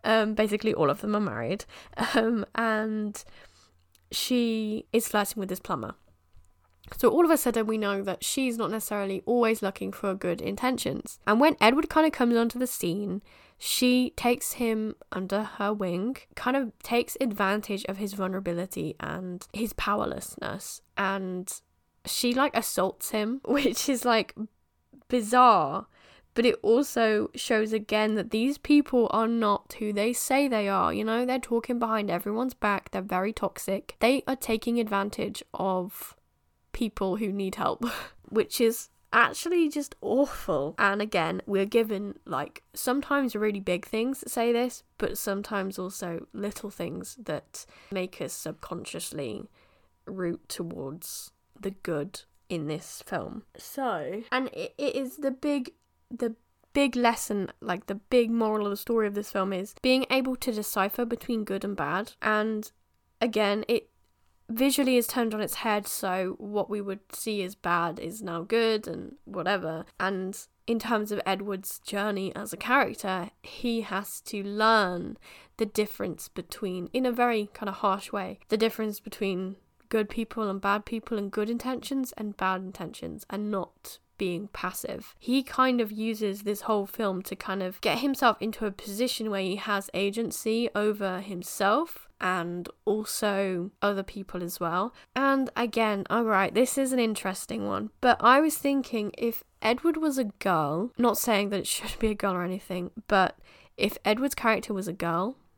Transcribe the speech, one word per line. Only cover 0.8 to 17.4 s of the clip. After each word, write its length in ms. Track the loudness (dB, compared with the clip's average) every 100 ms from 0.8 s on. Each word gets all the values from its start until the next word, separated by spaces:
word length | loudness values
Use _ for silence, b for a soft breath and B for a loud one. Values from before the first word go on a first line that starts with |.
| 4
of 100 | 2
them 120 | 0
are 60 | 0
married. 440 | 0 -2 -4 -4 -8 B B -4 0
Um, 320 | 2 2 0 -2
and 680 | -2 0 0 -2 -2 -4 -8 -14 B B B B B _ _ _
she 760 | -6 0 2 2 0 -2 -4 0
is 160 | 0 2
flirting 300 | 0 0 -2
with 120 | -6
this 100 | -6
plumber. 340 | -4 -6 -4 -12 _ _ _ -20 _ _ _ _ -18 2
So 140 | 4
all 140 | 6
of 60 | 6
a 60 | 6
sudden, 300 | 4 0 0
we 100 | 0
know 260 | 0 -2
that 220 | -2 -4
she's 320 | -4 0 0 0
not 140 | -2
necessarily 520 | -2 -4 -4 -2 -4 2
always 340 | 4 4 2
looking 320 | -2 -4 -8
for 220 | -4 -4
good 260 | -2 -2 -2
intentions. 760 | -4 -2 -2 0 -2 -4 -8 -8 2
And 140 | 6
when 160 | 6 8
Edward 300 | 6 6 2
kind 160 | 4 4
of 60 |
comes 240 | 4 4 4
onto 220 | 2 0
the 80 | -4
scene, 540 | -2 -2 -2 -2 -6 -8 b b b
she 520 | -4 4 6 6 2
takes 420 | 0 2 2 -2
him 420 | -2 0 0 -2 -6 -10
under 320 | -8 -2 -2
her 300 | -2 -2 -2
wing, 440 | 0 -2 0 -2 -4 -12 -6
kind 200 | 0 0
of 220 | 0 -8
takes 380 | 0 0 0 -2
advantage 640 | -2 2